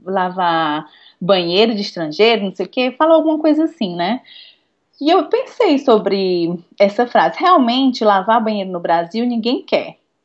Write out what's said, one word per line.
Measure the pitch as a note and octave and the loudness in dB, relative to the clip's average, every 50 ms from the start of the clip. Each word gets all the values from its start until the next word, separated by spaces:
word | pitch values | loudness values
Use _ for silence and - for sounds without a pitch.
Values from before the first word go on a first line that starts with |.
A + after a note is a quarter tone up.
| - | -8
lavar | F3+ F#3+ F#3+ F#3 F#3 F3+ F#3+ F3+ E3+ E3 E3 D#3+ D3+ D3 D#3 D#3 - _ _ - - _ - | -4 -2 -2 -2 -2 -2 -2 -2 0 0 0 -2 -2 -4 -6 -8 -10 _ _ -20 -20 _ -4
banheiro | F3+ F3 G3 F#3 F3 E3+ F3 G3 A3+ A#3+ A#3 | 0 0 0 0 0 0 2 2 2 2 0
de | G3+ | -2
estrangeiro, | G3+ - - F3+ D#3+ D3+ D3+ - G#3 A3+ A#3 G#3 G3+ | -6 -8 -8 -8 -8 -4 0 2 2 2 2 0 -2
não | F#3+ F#3 | -4 -6
sei | - F#3+ | -8 -8
o | - | -6
quê." | - C4 B3+ B3+ | -4 -4 -4 -2
Falou | B3+ - D#4 D#4+ D#4+ | -2 0 2 4 4
alguma | D#4+ D#4 D#4+ D#4 D#4 | 4 2 2 0 0
coisa | D#4 D#4 D4+ D4+ D#4+ | 0 0 2 2 0
assim, | D#4 - - A3+ F3+ F3 | -2 -4 -6 -6 -6 -4
né? | F3 F3 F#3+ A#3+ C4 - - - - - - _ _ _ _ _ _ _ _ _ - | -4 -4 -4 -4 -6 -8 -14 -20 -20 -20 -20 _ _ _ _ _ _ _ _ _ -4
E | C#4 D4+ | 0 2
eu | F4 F#4+ D4+ - | 2 2 2 0
pensei | - A#4+ B4+ - - - A#4+ F#4 C#4+ C4 | -2 -4 -4 -4 -4 0 0 2 2 2
sobre | - C4 A3+ G#3 F3+ F#3 F#3+ G3 F#3+ F#3 F3+ F3 E3+ E3 F3 F3 - _ _ - | 2 2 2 2 2 0 -2 -2 0 -2 -2 -2 -2 -4 -4 -6 -10 _ _ 0
essa | G3+ G3+ G3+ - B3 | 0 2 2 0 -2
frase. | A#3+ - G#3+ D#3+ E3+ - - | 0 2 2 2 2 0 0
Realmente, | D#4 F4 F#4 D#4+ B3+ A#3 A#3+ C4 C4+ C4 - - A3 | 2 4 4 4 4 2 0 0 0 0 0 0 2
lavar | G#3 G3+ F#3+ F#3 G#3+ A3+ A#3 | 2 2 2 2 2 0 0
banheiro | A3 A3 G#3+ G3+ F#3+ F#3+ | 0 -2 -4 -4 -6 -6
no | F3+ E3+ | -8 -6
Brasil | F3 F3+ E3 E3+ E3+ E3+ - A3+ A#3+ | -2 0 0 0 -2 -4 -4 -4 -4
ninguém | B3 A#3+ A#3 G#3+ A#3 C4 G4 | -2 -2 -2 -2 -2 -4 -4
quer. | - - - D3+ A#2+ E2+ - _ _ _ _ _ | -4 -2 -4 -4 -2 -6 -12 _ _ _ _ _